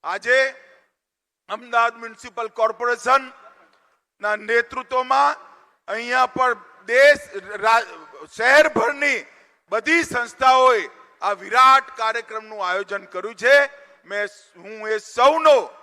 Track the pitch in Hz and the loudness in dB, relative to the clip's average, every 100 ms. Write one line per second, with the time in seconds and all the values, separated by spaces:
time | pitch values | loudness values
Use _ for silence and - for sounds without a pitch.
0 | 156 196 214 262 262 262 _ _ _ _ | -10 -8 -2 0 0 -6 _ _ _ _
1 | _ _ _ _ _ 214 240 233 233 233 | _ _ _ _ _ -14 -4 -2 -2 -4
2 | 233 214 - 196 220 - 220 220 240 240 | -18 -18 -16 -10 -10 -2 -2 -2 -6 -4
3 | 247 269 262 - - _ _ _ _ _ | 0 0 -2 -20 -20 _ _ _ _ _
4 | _ _ 208 214 214 233 233 262 254 254 | _ _ -6 -6 -2 -2 -2 -10 -6 -6
5 | 254 269 285 302 - _ _ _ - 214 | -2 0 0 -2 -14 _ _ _ -12 -10
6 | 240 254 254 254 254 233 - _ 196 240 | -4 -2 -2 0 -2 -2 -12 _ -2 4
7 | 285 285 - 202 190 208 214 226 196 - | 4 4 -2 -16 -14 -4 0 0 -2 -16
8 | - - 156 - 240 285 311 311 453 285 | -20 -20 -20 -4 2 4 4 0 -2 -2
9 | 285 240 - _ _ _ _ 214 226 339 | -2 -4 -8 _ _ _ _ -6 0 -2
10 | 320 247 240 - 262 262 254 226 156 - | 0 -6 -8 0 2 6 4 2 -2 -16
11 | - _ 180 196 196 226 262 269 262 - | -20 _ -8 -8 -4 4 6 4 0 -8
12 | 220 233 226 220 214 214 185 185 202 196 | -6 -6 -8 -14 -14 -8 -6 -4 -6 -10
13 | 190 185 202 220 233 285 277 - _ _ | -10 -12 -12 -4 2 2 2 -8 _ _
14 | 170 202 202 - _ 175 190 220 214 220 | _ -8 -8 -12 _ -20 -20 -14 -6 -6
15 | - - 262 320 311 277 160 - | -6 2 2 4 4 4 2 -16